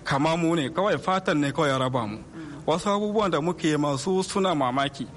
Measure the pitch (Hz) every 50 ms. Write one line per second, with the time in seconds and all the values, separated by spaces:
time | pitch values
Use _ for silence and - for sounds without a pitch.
0 | - - 147 135 147 160 165 175 170 165 170 170 143 120 - - 190 208 175 139
1 | - 185 185 190 190 202 180 151 143 139 135 - 160 143 135 131 131 131 127 127
2 | 113 104 104 113 - - - - - - - - - - 156 180 - 208 202 208
3 | 214 208 208 220 208 190 165 151 147 175 170 - - 156 151 147 147 147 143 131
4 | - 190 185 185 190 - - 180 190 185 170 147 135 123 123 139 139 143 - -
5 | 123 - -